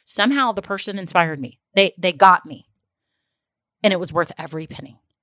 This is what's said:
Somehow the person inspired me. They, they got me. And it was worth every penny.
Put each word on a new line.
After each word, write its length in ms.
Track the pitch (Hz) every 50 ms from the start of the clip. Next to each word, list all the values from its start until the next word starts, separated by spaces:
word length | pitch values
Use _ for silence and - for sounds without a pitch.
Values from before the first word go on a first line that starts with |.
| _
Somehow 480 | - - - 202 247 285 277 262 240
the 100 | 202 196
person 360 | - - 202 190 - 214 196 196
inspired 420 | 185 160 - 185 170 160 156 143
me. 180 | 131 - - _ _ _ -
They, 200 | 196 196 185 -
they 160 | - 170 185
got 320 | 165 139 196 190 180 165 -
me. 220 | 156 143 - - _ _ _ _ _ _ _ _ _ _ _ _ _ _ _ _ _ _ _ _ _ _ _
And 100 | - 208
it 80 | 196 175
was 120 | 180 -
worth 200 | 156 170 165 - -
every 300 | - 160 160 156 156 -
penny. 340 | - - - - - 113 _ _ _ _ _